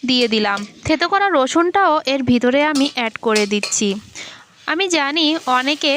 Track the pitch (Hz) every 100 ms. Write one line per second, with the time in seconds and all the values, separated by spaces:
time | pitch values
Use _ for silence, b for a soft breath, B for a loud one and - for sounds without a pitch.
0 | 247 254 240 220 208 202 208 - - 311
1 | 339 392 403 330 262 320 349 403 381 302
2 | - 269 247 240 247 269 302 294 285 -
3 | 226 - 233 214 208 208 202 - 208 196
4 | - B B B B _ - 311 381 330
5 | 277 311 302 320 294 254 254 294 311